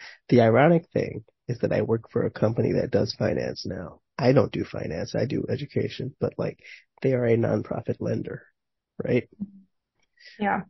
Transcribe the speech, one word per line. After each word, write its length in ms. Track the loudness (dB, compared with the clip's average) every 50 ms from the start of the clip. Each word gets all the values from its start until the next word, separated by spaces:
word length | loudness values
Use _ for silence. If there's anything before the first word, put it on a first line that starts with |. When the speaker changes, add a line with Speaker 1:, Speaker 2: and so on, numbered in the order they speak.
| -20 -20 -20 -12 _ 4
Speaker 1:
the 120 | 6 6
ironic 460 | 6 6 6 6 6 6 4 2 0 _
thing 320 | -4 -4 -4 -4 -6 -10 -14 _ _ _ _ -10
is 120 | -6 -2
that 120 | 2 2
I 120 | 4 4 2
work 260 | 0 -2 -2 -4 -4
for 140 | -4 -2 -2
a 60 | -2
company 420 | -2 0 0 0 2 2 0 0 2
that 180 | 0 0 0
does 240 | 0 0 0 0 -2 -2
finance 480 | -2 -2 0 -2 -2 -4 -6 -8 -8
now. 360 | -10 -8 -10 -10 -12 -14 -18 _ _ _ 0
I 140 | 2 4 4
don't 180 | 4 4 2
do 140 | 0 -6 -6
finance, 500 | -6 -6 -8 -8 -6 -6 -8 -6 -4 -4
I 100 | -4 -2
do 200 | -2 -2 -4 -4 -4
education, 680 | -4 -6 -6 -4 -4 -2 -2 -4 -4 -8 -10 -10 -8 -4
but, 140 | -4 -4 -4 -4
like, 220 | -6 -6 -6 _ -16 -20 -20 -20 _ _ _ -4 -2
they 100 | 0 0
are 120 | 2 2
a 120 | 2 2 2
nonprofit 600 | 2 2 0 -2 -2 -4 -6 -8 -6 -6 -6 -6
lender, 440 | -4 -4 -4 -4 -6 -8 -12 -14 -16 _ _ _ _ _ _ _ _ _ _ -8
right? 280 | -4 0 0 0 -2 -4 _ -14 -14 -14 -14 -20 -20 _ _ _ _ _ _ _ _ _ _ _ -20 -18 -8 -4
Speaker 2:
Yeah. 220 | -2 0 0 -2 -4